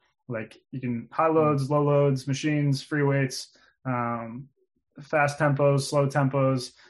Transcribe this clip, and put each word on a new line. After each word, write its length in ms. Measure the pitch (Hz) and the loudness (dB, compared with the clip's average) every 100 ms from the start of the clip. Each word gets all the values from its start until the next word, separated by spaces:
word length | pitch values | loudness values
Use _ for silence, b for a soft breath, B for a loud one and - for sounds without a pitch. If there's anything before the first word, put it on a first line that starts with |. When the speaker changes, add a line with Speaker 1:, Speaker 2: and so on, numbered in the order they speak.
| _ _ - | _ _ -12
Speaker 1:
Like, 300 | 113 110 - _ | -10 -10 -16 _
you 80 | 131 | -10
can 280 | 127 117 - | -6 -6 -6
high 180 | - 165 | -2 2
Speaker 2:
Mm. 60 | 160 | 4
Speaker 1:
loads, 360 | 151 143 135 | 2 2 0
low 100 | 147 | 0
loads, 460 | 147 143 143 135 139 | 2 4 2 0 -2
machines, 560 | 139 151 151 143 135 | -4 -2 0 0 0
free 180 | - 151 | -2 -2
weights, 560 | 139 139 135 - - b b b 131 | 0 0 -2 -6 -14 b b b -6
um, 640 | 123 120 117 117 120 143 _ _ _ _ - | -4 -4 -6 -8 -14 -16 _ _ _ _ -20
fast 360 | 147 156 143 - | -4 0 0 2
tempos, 440 | 151 139 143 139 | 0 4 2 2
slow 260 | 135 147 139 | 0 0 0
tempos, 680 | 147 135 139 135 131 123 - B | 2 0 2 0 0 -4 -14 B